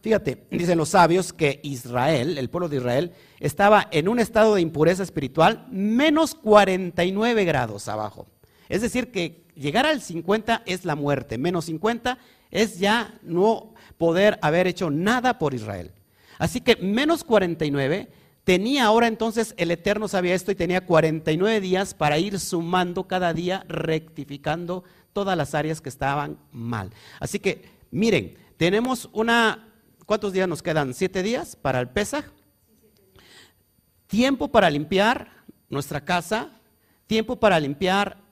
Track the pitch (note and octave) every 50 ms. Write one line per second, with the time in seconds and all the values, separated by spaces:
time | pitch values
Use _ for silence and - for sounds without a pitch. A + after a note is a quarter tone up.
0 | _ A3 A3 G3 - - B2+ - - _ - E3 F3 E3+ F3+ E3+ D#3 - - G3
1 | F3 D#3 E3+ F#3 F3 - - - E3 C#3+ C3+ - - D3 C#3 B2 - A#2+ A#2+ B2
2 | B2 D3+ D#3+ C3 A#2+ D#3 F3+ C#3+ C3 A#2 - F3 F3+ E3 D3 C3+ B2 B2 A#2+ C3+
3 | E3 F3 - - - _ _ _ - D3 - - G3 G3+ G#3+ G3+ - - - D#3
4 | D3 F#3 A#3 A#3+ A3 - - A3 G#3+ A3 G#3+ G3 E3+ D#3+ - C#3+ D#3 E3 F#3 F#3
5 | G3 E3+ - E3 C#3 B2+ - D#3+ D#3+ F#3 A3+ A3+ - - - F#3+ G3 G#3 A3 A#3+
6 | D4 D#4+ D4 D#4 E4 - - - - G#3+ G#3 G#3 G3+ F#3+ F#3 F#3 F#3+ F3 - -
7 | F3 F#3 F#3+ G3 A3 A#3+ A#3 A3 G3 E3+ D3+ C3+ B2 A2 G#2 G2+ - - G2+ A2
8 | G#2+ G2 - - - _ _ _ _ _ _ _ _ _ - F#3 A3+ A3+ - B3
9 | B3+ B3 - G3 F3 D#3 D#3+ - _ _ _ - C3+ D3 C#3+ A3 C4+ D#4 D#4 B3+
10 | - - E3+ E3 D#3+ F3 G3+ A3+ G#3+ - A#3 A3+ - - F3+ F3+ - F3 D3+ D3+
11 | C#3+ C#3+ C#3+ C3 B2 - A2 A#2 C3+ F3 F#3 F3 D3+ E3 D#3+ D#3 F3 A3 A#3+ A#3
12 | - B3+ B3+ B3+ _ _ _ _ _ _ - F3+ A3 A3 - F3 F#3+ G3 G#3+ A#3+
13 | A3+ - - - - - D#3+ F3 F#3+ A3 A3+ - - - - - - - - _
14 | E3 E3 E3 F3+ G3 G#3+ - - - D#3 D3+ F3 F3+ F#3 F3 - G3 D#3+ C#3+ D3+
15 | F3 G#3 A#3+ B3+ A#3 B3+ A#3 - E3 C#3+ C3 B2 A2 G#2+ G2+ F#2 F2 - - _
16 | _ _ _ _ _ _ - - - E3+ - G#3 - - A3 - F3 F#3+ G3+ A#3
17 | C#4+ D4+ E4+ D#4 - - A#3 G#3 F#3 F3 E3 D#3+ D#3+ D3 C#3+ C#3+ C3+ C3 D#3+ G3+
18 | - - _ _ _ _ _ _ _ - F#3 F3+ G3 A#3 C#4 C#4+ B3 G#3 A3 A#3
19 | A#3 A#3 A3 - G#3+ A3+ G#3+ A#3 A3+ - - - F3 E3+ E3+ E3+ - G3+ G#3 G#3
20 | A3 G3 - G3 F3+ F3+ F3+ F#3 F#3 - G3+ - F3 E3 F3 F#3 F3+ - F3 D#3+
21 | D#3 D#3+ D#3 D#3+ D#3 D#3+ D#3 E3 F#3 G#3+ A3+ G#3+ F#3+ F#3 F3+ F#3 G3 F#3 - _
22 | D#3 D3 D3 D#3 F#3 G3+ G3 F#3+ - - - E3+ E3 E3 F3+ F3+ F3+ F3 F3 F#3+
23 | F#3 - F#3+ F#3 F3+ E3+ E3 D#3 F3 F3 F#3 F#3+ - - E3+ D#3 D#3 D#3+ D#3+ D#3+
24 | D#3+ - - - C#3 C#3+ C#3+ C#3 C#3+ D3+ D3+ E3+ F3 E3+ F3+ F#3 - _ _ _
25 | _ _ _ G3+ G3+ G3 F#3 E3+ D3 - - D3+ D3 D#3 D#3+ D#3 - C3+ B2+ -
26 | C#3 C3+ C#3 D3 C#3+ D3 D3+ - _ _ - A#2+ A#2 A#2 B2 A2+ F#2+ F#2 A#2 -
27 | - - - - - C3+ - G3+ - G3 - - - - _ _ _ _ - -
28 | G#3+ A#3 G#3 C#3+ G2 D#2+ - - - _ _ _ D#3 E3+ F#3+ G#3+ A#3+ B3+ C4 A#3
29 | - - - G#3 A3 A#3 A#3 A#3 A3+ A3 - - - - _ _ _ _ _ _
30 | - - G#3 A3 G#3+ G3+ F#3 F#3 F#3+ F#3 E3 C3+ - F3+ D#3 D#3 D3 C3 B2+ -
31 | F#3 F#3 F#3 F#3+ F3+ G#3+ A#3 C4+ F4 - - _ _ C#3 B2+ B2+ B2 B2 - -
32 | G#3 G3 - - - - _ _ _ _ _ _ _ _ _ _ _ _ _ _
33 | _ _ _ - _ _ - - - _ _ _ _ _ _ _ _ _ _ _
34 | _ _ - G#3 B3 C4+ C#4 - D4 C4+ - A#3 F#3+ E3 D3 D3 D#3 D#3 - F#3
35 | G3+ A3 B3+ - - - - - _ - - _ _ _ - C#3 C#3+ - C#3+ C#3+
36 | - - F3+ F3 E3 - G#3+ A3 C4 D#4 - _ _ _ _ _ _ _ _ _
37 | _ _ A3 A3 A3 A3+ B3+ - - G#3+ F#3 D#3+ D3+ C3+ C#3+ C#3+ G3 F3+ F#3 G3
38 | G3+ G3 - _ _ _